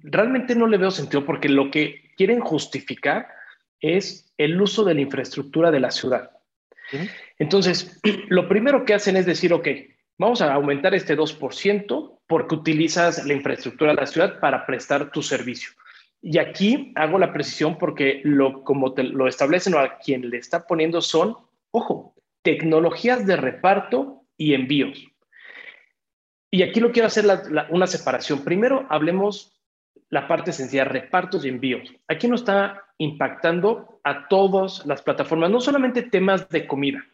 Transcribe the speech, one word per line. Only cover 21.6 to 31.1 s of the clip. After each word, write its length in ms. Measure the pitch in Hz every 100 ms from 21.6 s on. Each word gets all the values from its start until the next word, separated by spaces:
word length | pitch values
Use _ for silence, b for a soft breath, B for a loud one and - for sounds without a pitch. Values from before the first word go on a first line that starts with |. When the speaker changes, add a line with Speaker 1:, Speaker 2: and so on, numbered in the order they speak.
| _
Speaker 1:
ojo, 440 | 233 - 202 - _ _ _
tecnologías 840 | 165 147 160 160 165 165 233 247 196
de 100 | 170
reparto 840 | 131 - 185 196 - 247 277 - _ -
y 180 | 151
envíos. 520 | 135 127 147 127 - - _ _ B B B B B B _ _ _ _ _ _
Y 120 | 185
aquí 180 | 180 226
lo 120 | 233
quiero 160 | 240 220
hacer 160 | 220
la, 180 | 208 185 -
la, 160 | 151 147
una 160 | 170 180
separación. 580 | 170 139 123 - 143
Primero, 420 | 143 180 247 269 -
hablemos 720 | 151 156 185 208 208 - _ _ _ _ _ _
la 200 | 143 -
parte 220 | 165 160
esencial, 360 | 151 127 135 131
repartos 580 | 131 -